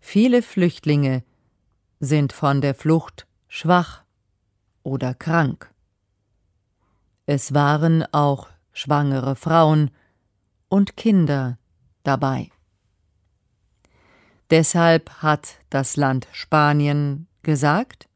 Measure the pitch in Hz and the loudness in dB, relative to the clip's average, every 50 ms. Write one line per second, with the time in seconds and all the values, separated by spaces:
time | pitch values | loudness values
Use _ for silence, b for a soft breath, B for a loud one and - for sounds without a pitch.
0 | _ - - 202 220 262 240 247 233 - - 196 180 175 - - - 151 147 147 | _ -2 0 2 2 4 2 2 0 -2 -2 0 0 0 -2 -4 -4 -2 0 0
1 | 143 135 131 127 - _ _ _ _ _ _ _ _ _ _ _ _ _ _ _ | 0 0 -2 -4 -6 _ _ _ _ _ _ _ _ _ _ _ _ _ _ _
2 | - 131 151 151 143 131 - - - 143 139 139 135 143 135 - - 156 160 165 | -4 -2 0 0 0 -2 -4 -4 -2 -2 0 0 -2 -2 -4 -4 0 0 0 0
3 | - - _ - - _ _ _ _ _ - - - 160 180 180 170 - - - | 0 -6 _ -20 -20 _ _ _ _ _ -18 -8 0 2 2 2 2 -2 -10 -20
4 | _ _ _ _ _ _ _ _ _ _ _ _ _ _ _ _ _ - 135 131 | _ _ _ _ _ _ _ _ _ _ _ _ _ _ _ _ _ -8 -6 -6
5 | 127 127 120 _ - 165 160 170 156 131 - - - - _ _ _ _ _ _ | -4 -6 -8 _ -6 -4 -2 0 0 -2 -4 -8 -14 -20 _ _ _ _ _ _
6 | _ _ _ _ _ _ _ _ _ _ _ _ _ _ _ _ _ _ _ _ | _ _ _ _ _ _ _ _ _ _ _ _ _ _ _ _ _ _ _ _
7 | _ _ _ _ _ - 143 139 - - 131 147 143 143 151 151 156 165 165 165 | _ _ _ _ _ -4 -2 -2 -2 0 0 2 2 2 2 2 2 2 2 2
8 | 160 - - 151 147 143 139 135 - - - _ _ _ _ - - 139 147 147 | 0 0 0 0 0 0 0 -2 -6 -20 -20 _ _ _ _ -14 -4 -2 0 0
9 | 147 143 135 135 127 135 135 - - 165 160 165 165 151 156 151 151 135 _ _ | 0 0 -2 -2 -2 -4 -6 -6 -4 0 4 4 4 4 4 2 0 0 _ _
10 | _ _ _ _ _ _ _ _ _ _ _ _ _ _ 190 196 202 - - - | _ _ _ _ _ _ _ _ _ _ _ _ _ _ 0 0 0 0 -4 -4
11 | - 226 214 190 165 143 143 139 131 123 123 - _ _ _ _ _ _ _ _ | 0 2 2 4 2 2 0 -2 -4 -6 -8 -10 _ _ _ _ _ _ _ _
12 | _ 143 139 127 143 135 131 123 120 - _ _ _ _ _ _ _ _ _ _ | _ -2 -2 0 0 -2 -4 -4 -8 -12 _ _ _ _ _ _ _ _ _ _
13 | _ _ _ _ _ _ _ _ _ _ _ _ _ _ _ _ b b b b | _ _ _ _ _ _ _ _ _ _ _ _ _ _ _ _ b b b b
14 | b b b b b b b b b _ 160 160 160 - - 175 170 170 165 165 | b b b b b b b b b _ 2 2 2 2 2 2 4 4 4 2
15 | 165 - - - - 156 151 147 - - - _ _ _ - 139 139 - - - | 0 -6 -20 -6 -2 -2 -2 -2 -4 -14 -20 _ _ _ -4 -4 -4 -4 -2 -2
16 | 143 135 131 131 - - - - - _ - 156 147 147 147 147 147 147 143 147 | 0 0 0 -2 -6 -8 -18 -20 -8 _ 2 2 4 4 2 2 0 0 0 -2
17 | 147 143 139 143 165 _ _ _ _ 160 156 139 139 147 147 190 247 _ - _ | -2 -4 -6 -8 -12 _ _ _ _ -4 -2 0 0 0 0 0 -2 _ -12 _
18 | - _ _ | -20 _ _